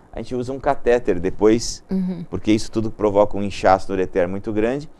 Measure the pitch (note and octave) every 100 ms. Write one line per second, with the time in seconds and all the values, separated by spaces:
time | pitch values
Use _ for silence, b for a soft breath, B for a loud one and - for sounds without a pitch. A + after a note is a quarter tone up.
0 | b - A2 B2 A#2+ C3+ D3 C3+ A#2+ A#2+
1 | - F2 F2+ - G#2+ A2+ - - - F#3+
2 | F#3 F3 F3 F#2+ - A2 - A#2 A2 -
3 | G#2 G2+ G#2 G2 G2+ - G#2 F#2+ - G2
4 | F2+ G2 F2 G2 A2+ G#2+ A2 C#3 D3+